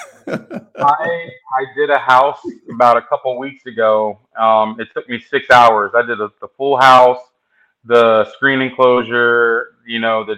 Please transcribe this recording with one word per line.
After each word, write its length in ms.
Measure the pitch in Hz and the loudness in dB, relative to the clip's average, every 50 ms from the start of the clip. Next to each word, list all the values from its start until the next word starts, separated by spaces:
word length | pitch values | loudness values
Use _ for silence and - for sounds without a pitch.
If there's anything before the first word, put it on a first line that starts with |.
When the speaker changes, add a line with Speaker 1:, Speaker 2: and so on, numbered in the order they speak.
| - - | -16 -18
Speaker 1:
<laughs> 160 | _ _ - | _ _ -14
Speaker 2:
I, 80 | - - - - - 330 226 - _ _ - | -12 -12 -12 -12 -12 -16 -16 -16 _ _ -4
I 840 | 139 147 143 - 160 170 170 170 165 165 - - _ - 127 131 135 131 - | -2 -2 0 -2 -2 -6 -6 -8 -10 -14 -20 -20 _ -8 -8 -8 -8 -8 -6
did 140 | 135 147 143 | -6 -2 -2
a 80 | 143 135 | -2 -2
house 420 | - 127 127 127 135 143 143 - - - - - _ - 120 | 0 2 2 2 2 2 -2 -6 -12 -18 -18 -18 _ -12 -4
about 240 | 117 123 120 117 | 0 2 2 2
a 60 | 117 - | 2 0
couple 360 | - 147 139 - 131 127 123 | -4 -8 -6 -6 -6 -8 -8
weeks 260 | 131 139 135 _ - | -10 -14 -14 _ -20
ago. 520 | 131 117 113 113 110 107 107 107 107 104 104 _ _ - | -14 -6 -2 0 0 0 0 -2 -4 -6 _ _ _ -10
Um, 400 | 113 113 113 110 110 107 107 110 117 | -4 -2 0 0 0 0 -2 -6 -10
it 80 | 110 - - | -14 -14 -12
took 160 | 160 - - | -16 -14 -12
me 120 | 120 117 | -12 -14
six 300 | - _ - 135 131 - | -12 _ -6 -6 0 4
hours. 420 | 127 123 120 117 113 107 104 98 104 | 6 6 6 6 4 2 0 -2 -2
I 80 | 120 120 | -2 -2
did 180 | 117 117 107 | -2 -4 -8
a, 80 | 107 104 _ _ | -8 -10 _ _
the 80 | - - _ | -20 -20 _
full 240 | - 135 139 139 123 | -8 -4 -2 0 2
house, 400 | 131 135 131 127 127 123 123 123 - _ _ _ _ _ _ _ _ _ _ _ _ | 4 6 6 6 6 4 2 0 -6 _ _ _ _ _ _ _ _ _ _ _ _
the 400 | 113 120 120 117 113 113 110 107 104 - | 0 2 2 4 4 2 2 0 -2 -6
screen 280 | - - 139 135 131 | -4 -2 -2 -2 -2
enclosure, 1160 | 131 131 127 - 131 127 123 123 117 110 117 120 120 120 120 120 117 117 113 117 123 - _ _ _ | -4 -4 -4 0 0 2 2 0 -2 -4 -4 -2 0 0 0 0 0 0 -2 -4 -6 -10 _ _ _
you 140 | 120 117 117 | -10 -8 -6
know, 240 | 113 113 113 110 107 | -4 -2 -2 -4 -4
the 120 | 101 107 | -6 -10